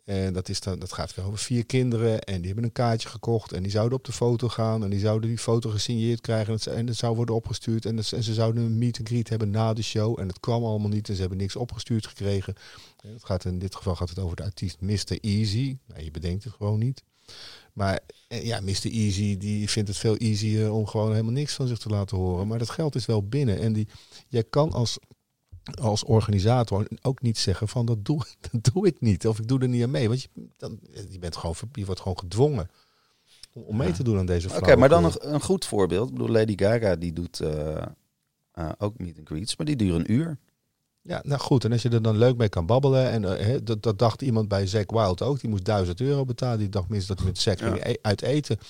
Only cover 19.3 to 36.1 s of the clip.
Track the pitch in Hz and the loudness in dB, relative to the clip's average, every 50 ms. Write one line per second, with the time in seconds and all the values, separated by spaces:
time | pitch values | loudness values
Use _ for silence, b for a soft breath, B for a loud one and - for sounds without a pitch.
19.3 | 101 92 98 104 104 104 104 104 - 113 104 101 101 - - 113 107 - 120 110 | 0 -2 -2 -2 -2 -2 -2 -2 0 -2 -2 -2 -4 -2 0 0 0 2 2 0
20.3 | 107 101 110 110 107 107 110 107 104 110 107 101 - 113 107 110 110 110 110 113 | 0 0 0 0 2 2 2 2 0 0 -2 0 0 0 2 2 2 0 0 0
21.3 | 120 139 147 139 - - 135 123 120 107 - 110 107 101 98 95 - 92 92 92 | -2 -2 -2 -4 -4 -4 -2 -2 -2 -4 -2 -2 0 0 0 0 -2 0 0 0
22.3 | 90 87 98 107 113 117 120 - - - 165 151 135 131 107 - 113 107 98 101 | 0 0 -2 -2 -2 -2 -4 -4 -2 -2 -2 -2 -2 -2 0 2 2 0 2 0
23.3 | 117 143 147 117 95 - - 113 110 107 107 B B B B B B B B B | 0 2 2 2 2 2 2 2 2 2 0 B B B B B B B B B
24.3 | - 117 110 _ - 147 151 160 - 123 120 107 - - _ _ - _ _ _ | 0 0 0 _ 2 2 2 4 2 0 0 0 -2 -6 _ _ -20 _ _ _
25.3 | _ _ _ _ - - _ - - - 131 110 104 107 - - 113 110 104 - | _ _ _ _ -20 -16 _ -14 -10 -2 0 0 0 0 2 4 4 4 6 4
26.3 | 107 98 92 110 123 127 117 - 101 95 107 - - - _ 135 135 - - 117 | 2 4 4 4 4 4 2 2 0 -2 -2 -4 -6 -4 _ -2 -2 0 0 0
27.3 | 110 - - 104 90 - 113 110 - 127 117 117 117 107 101 - 147 156 120 - | 0 2 0 0 0 0 -2 -2 -2 -2 0 0 0 -2 0 -2 -2 -2 -2 -8
28.3 | - _ - - - 117 - - - 185 214 190 - - - 113 98 85 - 110 | -12 _ -12 -6 -6 -6 -6 -4 -4 2 2 2 2 4 2 2 2 4 2 0
29.3 | 107 107 110 110 131 135 127 127 123 120 120 123 143 151 127 107 117 131 - - | 0 0 0 0 0 2 2 2 2 2 0 0 0 0 2 2 0 0 -4 -10
30.3 | _ - - - _ _ - - 110 107 - - - - 101 87 95 92 87 85 | _ -18 -18 -18 _ _ -12 -12 -12 -14 -18 -20 -18 -16 -16 -14 -12 -8 -8 -8
31.3 | - - - 98 85 - - 117 - - 98 95 92 - - 98 90 - - 87 | -8 -4 -4 -4 -4 -4 -8 -12 -8 -8 -6 -4 -6 -4 -4 -4 -4 -4 -6 -4
32.3 | 85 107 135 151 147 110 80 87 b b b b b b b b b b b b | 2 2 4 4 4 0 -4 -6 b b b b b b b b b b b b
33.3 | b b b _ _ - - - 107 107 143 180 165 - 135 120 107 95 92 90 | b b b _ _ -18 -8 -4 -2 0 0 0 0 0 2 2 2 2 2 2
34.3 | 90 87 85 95 - - - - 139 120 131 139 160 170 170 160 151 - - 139 | 0 0 0 -2 -4 2 8 8 10 10 10 8 8 8 6 4 2 0 -6 -2
35.3 | 151 143 - - 190 190 - - 117 104 95 87 85 92 117 135 | -2 -2 2 2 0 0 0 -2 2 2 2 4 4 0 0 -2